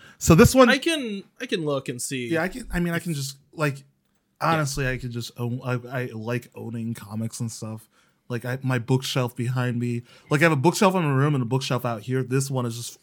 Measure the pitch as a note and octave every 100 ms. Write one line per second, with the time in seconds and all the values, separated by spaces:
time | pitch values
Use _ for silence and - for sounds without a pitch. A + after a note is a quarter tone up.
0 | - - - E3 A#3+ C4 B3 C4+ E4 D#4+
1 | A#3 G3 - - B3+ G#3 D3+ C#3 - B2
2 | - C3 A#2+ D#3+ F#3 B3+ A3 F3 F3 E3+
3 | F3 C#3+ C3+ - _ - D3+ C3+ - _
4 | _ _ _ - D#3 D#3+ C#3+ C#3+ C3 B2+
5 | B2 A#2 A#2 - A#2+ B2 B2 B2 A#2+ C3
6 | B2 A2+ A2 B2 - A2 A2 A#2 A2+ A2
7 | G2+ A2 A2+ - A2+ - A2 A2 - _
8 | _ _ - A#2+ B2 C3+ C3 B2+ A2+ C3
9 | C3+ C#3 B2 - A#2+ B2+ B2 A#2 A#2+ A#2
10 | - - - D3+ E3 D3 D#3+ - F#3+ F#3
11 | D3+ C3 D3 C#3+ A2+ C3 - B2 A#2+ A2+
12 | B2+ C3 A2+ C3+ C3+ C3 A#2+ A#2 A#2 -